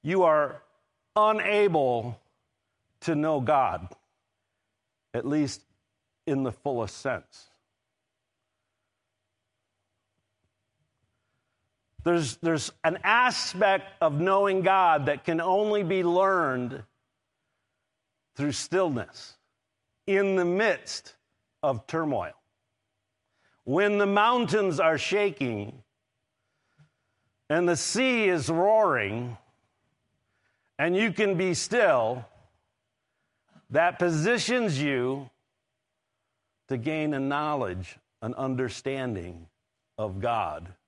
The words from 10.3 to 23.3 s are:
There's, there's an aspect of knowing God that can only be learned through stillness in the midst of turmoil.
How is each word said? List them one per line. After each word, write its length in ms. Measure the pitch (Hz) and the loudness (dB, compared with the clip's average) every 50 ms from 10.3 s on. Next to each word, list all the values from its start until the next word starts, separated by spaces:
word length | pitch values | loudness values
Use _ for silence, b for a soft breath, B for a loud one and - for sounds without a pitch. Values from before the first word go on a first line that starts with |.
| _ _ _ _ _ _ _ _ _ _ _ _ _ _ _ _ _ _ _ _ _ _ _ _ _ _ _ _ _ _ _ _ _ - - | _ _ _ _ _ _ _ _ _ _ _ _ _ _ _ _ _ _ _ _ _ _ _ _ _ _ _ _ _ _ _ _ _ -4 0
There's, 300 | 170 175 170 156 123 - | 2 2 2 2 -2 -6
there's 340 | _ - 165 165 147 - - - _ - | _ -2 0 0 0 -2 -6 -12 _ -2
an 160 | 165 170 - | -2 -2 0
aspect 880 | - 190 220 240 247 254 - - - - - 180 214 196 190 185 - - - _ | 0 2 4 4 4 2 0 -2 -8 -8 -2 0 2 2 2 0 -2 -8 -4 _
of 200 | 170 156 143 147 | 0 0 2 0
knowing 420 | 170 190 190 196 202 202 190 190 | 0 2 2 2 2 2 0 2
God 440 | 170 190 190 190 180 170 160 151 139 | 2 2 4 4 4 4 4 2 2
that 180 | 147 147 - - | -2 -4 -2 -2
can 160 | - 165 165 | -4 -2 -2
only 420 | 165 190 180 202 214 214 208 208 | 0 0 0 0 2 0 0 -2
be 220 | 196 160 190 185 175 | 0 0 0 0 0
learned 800 | 175 175 180 190 190 190 180 165 139 131 123 123 120 135 - 107 _ _ _ _ _ _ _ _ _ _ _ _ _ _ _ _ _ _ _ _ _ _ _ _ _ _ _ _ _ _ | 2 2 2 2 2 2 0 0 0 -2 -4 -4 -6 -8 -12 -16 _ _ _ _ _ _ _ _ _ _ _ _ _ _ _ _ _ _ _ _ _ _ _ _ _ _ _ _ _ _
through 160 | - 143 147 | -4 -4 -4
stillness 840 | 120 - - - 170 185 190 165 139 120 98 - - - - - - _ _ _ _ _ _ _ _ _ _ _ _ _ _ | -4 -4 -6 -2 0 0 0 0 0 -4 -6 -8 -14 -20 -20 -20 -20 _ _ _ _ _ _ _ _ _ _ _ _ _ _
in 300 | - 196 196 196 196 190 | 0 0 2 2 2 2
the 80 | 185 180 | 2 2
midst 720 | 175 175 196 226 214 170 - - - - - _ - - _ _ _ _ _ _ _ _ _ - | 2 0 2 2 0 0 -2 -6 -14 -14 -14 _ -18 -20 _ _ _ _ _ _ _ _ _ -4
of 200 | 143 131 113 - - | -4 -4 -4 -8 -6
turmoil. 460 | - 160 160 151 135 104 87 76 - _ _ _ _ _ _ _ _ _ _ _ _ _ _ _ _ _ _ _ | -4 -4 -2 -2 -2 -4 -6 -8 -12 _ _ _ _ _ _ _ _ _ _ _ _ _ _ _ _ _ _ _